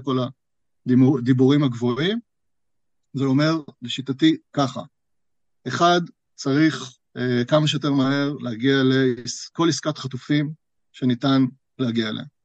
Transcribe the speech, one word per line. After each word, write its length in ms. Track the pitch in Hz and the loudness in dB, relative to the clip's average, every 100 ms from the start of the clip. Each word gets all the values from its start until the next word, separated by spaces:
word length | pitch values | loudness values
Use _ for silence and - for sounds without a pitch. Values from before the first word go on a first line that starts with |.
כל 140 | 135 131 123 - _ _ _ _ - | -4 -4 -4 -10 _ _ _ _ 0
הדיבור-, 320 | 127 131 143 | 4 4 2
הדיבורים 440 | 123 127 131 147 | 2 4 4 4
הגבוהים. 560 | 143 117 120 120 170 233 - _ _ _ _ _ _ _ _ | 2 0 -2 -2 -2 -4 -8 _ _ _ _ _ _ _ _
זה 100 | - | -4
אומר, 360 | 135 135 156 165 147 - | 0 2 2 0 -6 -14
לשיטתי, 540 | 120 - 135 131 156 160 _ | -12 -8 -8 0 2 2 _
ככה. 300 | - 135 123 - _ _ _ _ _ _ _ 127 | -4 -4 -4 -16 _ _ _ _ _ _ _ -8
אחד, 320 | 131 175 175 175 _ _ | 0 2 2 0 _ _
צריך, 580 | - 139 139 160 - - - _ - | -8 -2 2 2 0 -10 -20 _ -6
אה, 280 | 123 123 123 | -2 -2 2
כמה 180 | 156 151 | 2 2
שיותר 260 | 131 151 | -2 0
מהר 400 | 139 131 143 143 147 | 0 0 0 -2 -6
להגיע 420 | 120 110 131 139 | -8 -2 0 2
לכל 840 | 131 131 131 120 117 - - - 165 | 2 2 0 -2 -8 -14 -10 -2 -2
עסקת 300 | - 160 147 | -2 -4 -6
חטופים 540 | 135 127 - 147 147 156 _ _ _ | -8 -8 -2 -2 -2 -8 _ _ _
שניתן 520 | - 127 120 139 135 127 - _ - | -4 -2 0 2 2 2 -2 _ -6
להגיע 300 | 120 113 110 | -4 -2 -4
אליה. 160 | 110 147 _ | -6 -12 _